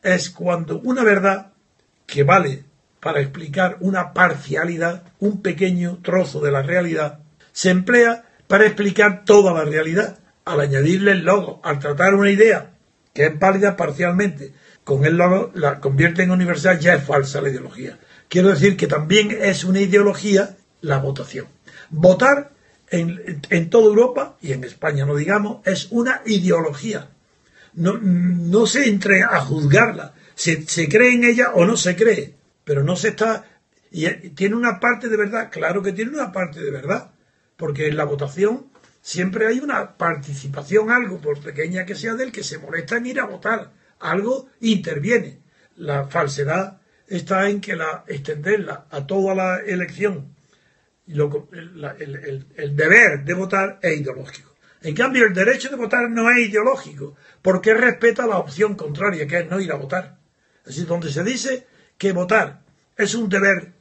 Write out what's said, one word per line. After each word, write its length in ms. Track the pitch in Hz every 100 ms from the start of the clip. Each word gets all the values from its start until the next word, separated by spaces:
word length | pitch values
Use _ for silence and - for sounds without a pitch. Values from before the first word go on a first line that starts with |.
es 280 | 196 180 -
cuando 480 | - 175 175 160 -
una 260 | 240 254
verdad 480 | 220 196 196 190 - _ _ _ _ _ -
que 160 | 135
vale 420 | 143 190 147 139 - _ _ _
para 200 | 165 151
explicar 560 | 139 175 160 185 185 -
una 340 | 185 185 175
parcialidad, 880 | - 180 151 139 151 170 165 170 175 - _
un 240 | 202 196
pequeño 560 | 196 156 190 175 175 180
trozo 380 | - 185 180 151
de 120 | 143
la 100 | 139
realidad, 560 | 139 180 170 160 151 - _ _ _
se 180 | - 185
emplea 540 | 180 185 240 233 233 _ _ _
para 180 | 196
explicar 600 | 214 214 202 190 208 190 -
toda 260 | 208 190
la 120 | 170
realidad. 560 | 151 156 160 170 220 - _ _
Al 160 | - 147
añadirle 500 | 143 135 151 190 202
el 140 | 190
logo, 360 | 165 202 175 -
al 160 | 165 143
tratar 340 | 147 143 185
una 160 | 196 202
idea 400 | 196 220 170 - _ _ _ _
que 140 | - 151
es 100 | 151
válida 400 | 190 196 202 185
parcialmente, 760 | 156 143 175 180 202 143 - - _ _
con 200 | - 135
el 120 | 151 170
logo 340 | 180 190 233
la 260 | 180 147 139
convierte 420 | 139 135 170 170
en 80 | 180
universal, 480 | 185 175 160 185 175
ya 160 | 165
es 80 | 156
falsa 380 | 139 147 139 143
la 80 | 143
ideología. 500 | 127 131 113 127 - _ - _
Quiero 220 | 175 185
decir 260 | 165 190 190
que 100 | 165
también 460 | 151 151 202 208
es 320 | 226 196 185
una 160 | 180 190
ideología 760 | 196 202 202 185 208 190 196 - _ _
la 160 | 160 139
votación. 500 | 139 135 131 - - _ - - -
Votar 600 | 156 175 185 262 277 285 _ _ _ _
en, 520 | 175 170 175 - 151 -
en 200 | 185 165
toda 160 | 233 220
Europa, 500 | 208 254 - - _
y 120 | 160
en 100 | 127
España 420 | 127 - 160 143
no 120 | 139 147
digamos, 500 | 156 208 208 214 -
es 220 | 190 -
una 320 | 233 240 - 226
ideología. 840 | 208 180 170 160 139 220 202 - _ _ _ _ _ _
No, 240 | 170 170 233
no 680 | 202 175 180 175 170 202 226
se 220 | 262 262
entre 360 | 202 196 190
a 160 | 233 190
juzgarla. 720 | 135 156 143 190 226 165 - _ _ -
Se, 280 | 170 156 156
se 200 | 165 156
cree 240 | 214 247
en 120 | 240
ella 300 | 240 233 247
o 100 | 185
no 120 | 175 226
se 200 | 180 180
cree, 400 | 226 185 135 _ _ _
pero 220 | - 143
no 100 | 143
se 140 | 180 214
está. 380 | 214 220 220 - _ _ _ _
Y, 160 | 170 156
y 240 | - -
tiene 240 | 143 196
una 240 | 226 240 190
parte 300 | 240 240 240
de 80 | 214
verdad, 340 | 202 226 226
claro 320 | 160 160 185
que 100 | 190
tiene 200 | 180 226
una 180 | 294 233
parte 300 | 190 180 170
de 100 | 147
verdad, 400 | 135 143 208 - _ _ _ _ _
porque 320 | 160 139 151
en 80 | 151
la 80 |
votación 600 | 147 143 139 170 202 262 - _ _ _
siempre 440 | - 160 185 214 220
hay 140 | 247
una 360 | 294 220 196 _
participación, 920 | 170 151 139 139 - 143 147 202 220
algo 300 | 247 220 180
por 180 | 147 143
pequeña 480 | - 139 160 185 185
que 80 |
sea, 200 | 190 226
del 180 | 226 262
que 100 | 214
se 160 | 185 156
molesta 380 | 156 165 - 233
en 100 | 247
ir 140 | 262
a 40 |
votar, 460 | 226 185 202 226 - _ _ _
algo 480 | 160 175 214 269 - _
interviene. 800 | 226 202 165 151 165 233 - - _ _ _ _
La 320 | 143 143 139
falsedad 720 | 170 147 143 143 170 196 - _ _ _
está 420 | 185 - 190 202
en 120 | 202
que 160 | 202 180
la, 260 | 160 143 -
extenderla 800 | 143 139 151 160 208 160 - _
a 160 | 147 139
toda 260 | 196 196 190
la 220 | 185 185
elección, 760 | - 180 175 - 208 165 139 _ _ _ _ _ _ _ -
lo, 420 | 147 147 - -
la, 400 | 175 165 175 147 -
el, 160 | 143 139
el, 300 | 151 135 - -
el 180 | 147
deber 500 | 143 156 214 220 143
de 100 | 139
votar 440 | 180 190 196 196 -
es 200 | 175 156
ideológico. 560 | 139 127 135 - _ _ _ _
En 140 | 160 151
cambio, 280 | 254 254
el 100 | 226
derecho 360 | 180 202 262 262
de 60 | 269
votar 340 | 220 247 240
no 180 | 233 226
es 200 | 247 226
ideológico, 680 | 208 226 262 - 147 139 - _ _
porque 320 | 190 180 214
respeta 520 | 226 240 - 233 226 240
la 120 | 190
opción 360 | 143 139 214
contraria, 540 | 196 156 147 202 170 143
que 100 | 170
es 100 | 165
no 120 | 185
ir 100 | 180
a 60 | 143
votar. 420 | 143 185 - _ _ _ _ _
Es 120 | -
decir, 120 | 151 170
donde 240 | 170 160
se 100 | 139
dice 460 | 190 254 269 254 _ _ _ _
que 140 | 196
votar 520 | 180 180 214 156 - _ _ _ -
es 180 | 202
un 140 | 220 214
deber 440 | 196 196 185 170 _